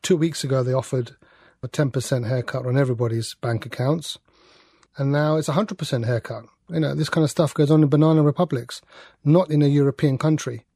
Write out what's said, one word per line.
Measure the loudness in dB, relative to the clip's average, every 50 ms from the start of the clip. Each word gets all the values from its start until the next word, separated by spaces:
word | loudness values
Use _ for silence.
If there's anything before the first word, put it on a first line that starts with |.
| 2
Two | 0 0
weeks | 2 2 -2 -4 -4 -4
ago, | -2 -2 -2 0
they | 0 -2
offered | -2 -4 -2 -4 -4 -4 -6 -10 _ _ _ _ _ _ _ _ _ -14
a | -12
ten | -4 -2 -2 -2
percent | 0 -4 -4 -2 -4 -4 -2
haircut | -2 -4 -4 -4 -6 -8 -8 -4
on | -2 0 0
everybody's | 2 0 0 -2 -2 -2 -2 -4 -6 -6 -12
bank | _ -6 -4 -4 -4 -6
accounts. | -10 -6 -4 0 0 0 -2 -2 -10 -14 -16 _ _ _ _ _ _ _ _ _ _ _ _ _ _ _
And | -4 -2 0 0
now | 2 2 2 0
it's | 0 -2 0
a | 0 -2
hundred | -2 -2 -4
percent | -8 -6 -4 -4 -4 -2
haircut. | -2 -2 -4 -4 -6 -12 -12 -14 -18 _ _ _ _
You | -4 -4
know, | -2 -2 -2
this | -2 -4 -2
kind | 0 0 0
of | 0
stuff | 2 0 0 0 2
goes | 0 2 4
on | 6 6 6
in | 6
banana | 4 4 4 6 4 4 4
republics, | 2 2 0 -2 -2 -2 -6 -6 -8 -16 -20 _ _ -20 -20 -20 -20 _ _ _
not | 4 4 4 4 2
in | 2 2 2
a | 4
European | 4 4 2 2 0 0 0 0 0
country | 0 0 0 0 0 -2 -6 -10 -10 _ _ _